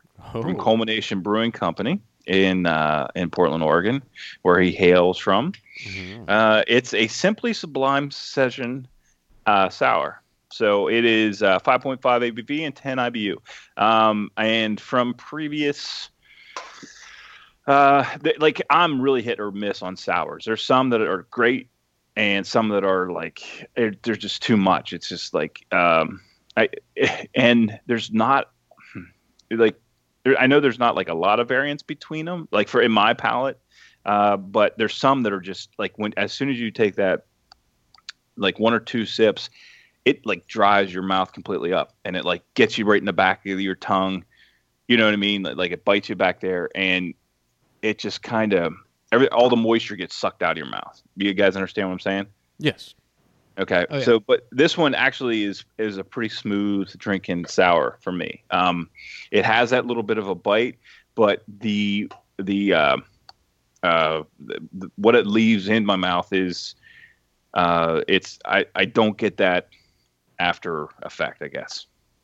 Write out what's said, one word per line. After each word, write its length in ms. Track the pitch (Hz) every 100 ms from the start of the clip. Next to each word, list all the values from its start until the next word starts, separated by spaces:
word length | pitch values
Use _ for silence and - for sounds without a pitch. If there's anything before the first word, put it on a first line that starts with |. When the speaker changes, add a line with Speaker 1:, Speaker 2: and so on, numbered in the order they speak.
| _ - -
Speaker 1:
from 240 | 117 117 -
Speaker 2:
Oh. 60 |
Speaker 1:
Culmination 580 | 117 113 110 110 - 101
Brewing 300 | 101 107 113
Company 480 | - 90 82 113 196 - _ -
in, 400 | 95 95 92 87
uh, 420 | 78 76 76 67
in 160 | - 85
Portland, 320 | - 104 80
Oregon, 400 | 78 82 101 135 131 - - -
where 180 | 90 90
he 100 | 90
hails 480 | - 90 90 90 90
from. 340 | - 98 160 - _ -
Speaker 2:
Mm-hmm. 400 | 107 95 92 110 90
Speaker 1:
Uh, 340 | 104 110 107 -
it's 260 | 120 120
a 120 | 107 110
Simply 460 | - 185 214 240
Sublime 580 | 214 170 139 135 139 143
Session, 760 | - - 143 131 127 120 131 127 _ _ _ _ _ -
uh, 220 | 101 95
sour. 500 | - 131 98 73 - _ _ _
So 360 | - 107 101 82
it 160 | 117
is, 380 | 117 110 110 98
uh, 160 | 101 92
five 240 | - 127
point 180 | 135 127
five 220 | 131 120
A 80 | 120
B 100 | 113
V 240 | 110 147
and 100 | 156
ten 240 | - 139 131
I 120 | 120
B 100 | 117
U. 220 | 101 - - - - -
Um, 540 | 110 110 110 107 104 -
and 440 | 110 113 110 104
from 320 | - 127 123
previous, 920 | 123 - 151 151 151 147 143 - - - _ _ _ - - - - - - - - - - _ _ -
uh, 380 | 139 139 139 131 -
th-, 200 | 151 151
like, 240 | 156 147 -
I'm 300 | 156 170 135
really 220 | 135 127
hit 180 | 117 104
or 100 | 104
miss 320 | 98 104 -
on 140 | 92 92
sours. 480 | - 87 76 78 110
There's 180 | 110
some 260 | - 131 131
that 100 | 117
are 260 | 110 92 -
great 380 | 117 120 131 - _ _ _ _
and 320 | - 104 98 92
some 220 | 123 110
that 140 | 101
are, 260 | 98 95 92
like, 580 | 82 82 - - - -
they're, 180 | - 113 95
they're 140 | 120 104
just 240 | 101 -
too 140 | - 110
much. 360 | 95 80 -
It's 160 | 87 -
just, 260 | 90 -
like, 320 | 82 78 - _
um, 480 | - 87 82 80 98 _ _ _ -
I, 140 | 113 - - - 117 - -
and 440 | - 120 120 107 110 -
there's 240 | 117 107
not, 400 | 110 117 135 - _ _ _ -
hmm, 80 | 101 87 _ _ _ _
like, 280 | 117 110 - _ _ _ _
there, 140 | 131 135
I 60 | 127
know 140 | 147
there's 180 | 139 117
not, 160 | 120
like, 140 | 87 87
a 60 |
lot 260 | 82 92 110
of 80 | 120
variance 340 | 131 147 147
between 420 | - 151 - 156
them, 240 | 165 180 -
like, 160 | 104 101
for, 120 | 120
in 120 | 117
my 200 | 110 107
palate, 440 | 120 110 120 135 - _ _ - _ 98
uh, 300 | 104 104 101
but 400 | 95 107 104 -
there's 160 | 110
some 300 | - 135 135
that 80 | 110
are 80 | 98
just, 300 | 90 90 - -
like, 220 | 98 -
when, 160 | 104 101
as 160 | 101
soon 160 | - 135
as 100 | 120
you 120 | 113
take 240 | 110 107 -
that, 300 | 95 85 - _ _ _ _ _ _ _ - - _ -
like, 220 | 98 -
one 140 | 110
or 80 | 113
two 240 | - 120
sips, 460 | 101 - 107 92 - - - - _ _ 135
it, 180 | 143
like, 220 | 110 90 -
dries 480 | 110 101 101 98
your 80 | 90
mouth 300 | 95 95 92
completely 400 | - 92 95 85
up, 200 | 90 - _
and 120 | 101 90
it, 80 |
like, 200 | 85 85 -
gets 240 | - 113 -
you 60 |
right 160 | 104 101
in 60 | 98
the 60 |
back 320 | 90 92 -
of 160 | 101 95
your 140 | 98
tongue. 500 | 90 - 98 95 95 - _ _ _ _ _ -
You 100 | 120
know 80 |
what 80 | 107
I 40 | 104
mean? 260 | 101 101
Like, 140 | 90 67
like, 160 | 90
it 120 | 87
bites 240 | - 104 -
you 60 |
back 260 | 98 92 -
there, 300 | 92 90 85 -
and 360 | 95 92 90 - _ _ _ _ _ _
it 160 | 110 104
just 240 | 104 -
kinda, 480 | - 113 107 92 85 80 _ _ _
every, 180 | 117 135
all 180 | 117 123
the 80 | 117
moisture 400 | 113 117 - 101
gets 180 | 87
sucked 300 | - 92 -
out 80 | 87
of 60 | 80
your 80 | 67
mouth. 360 | 50 50 - _ 95
Do 80 | 101
you 80 |
guys 220 | 95 98 95
understand 320 | 95 - 95
what 60 |
I'm 40 | 92
saying? 280 | 98 98 101 _ _ -
Speaker 2:
Yes. 360 | 151 - - _ _ _ _ _ _ -
Speaker 1:
Okay. 260 | 95 90 87
Speaker 3:
Oh, 80 | 143
yeah. 60 |
Speaker 1:
So, 160 | 123 113
but 260 | 104 120 -
this 260 | 123 160 -
one 160 | 151
actually 480 | 107 131 - 127 113
is, 220 | 101 95 - -
is 220 | 110 95
a 60 |
pretty 240 | 92 - 110
smooth 680 | - 107 101 101 101 95 -
drinking 480 | 107 98 - 87 85
sour 520 | - 90 85 62 -
for 120 | 95
me. 320 | 90 - - -
Um, 380 | 90 90 87 82 - - - -
it 120 | 104
has 260 | 92 113 120
that 160 | 123 120
little 180 | 117
bit 140 | 104 110
of 100 | 98
a 80 | 90
bite, 420 | 101 107 123 - _ - _ -
but 260 | 104 - -
the, 640 | 101 110 104 101 101 - - _ -
the, 360 | 98 101 101
uh, 220 | 82 73 65 - _ _ _ _ _ _ _
uh, 400 | 90 82 80 80 78 _
the, 220 | - - -
the, 180 | 92 92
what 220 | - 107 120
it 100 | 101
leaves 420 | 110 113 110 95
in 160 | 110
my 120 | 101 95
mouth 360 | 90 87 -
is, 440 | 95 92 87 - - _ - - _ _ _ _
uh, 480 | - 87 85 82 80 -
it's, 320 | 95 - -
I, 220 | - 98 - -
I 80 |
don't 320 | 98 117 107 104
get 220 | 104 -
that 300 | 95 90 - _ _ _ _ _ _ -
after 500 | 87 - 90 78 73 -
effect, 380 | - - 73 -
I 80 | 76
guess, 380 | 69 67 - - _ _ _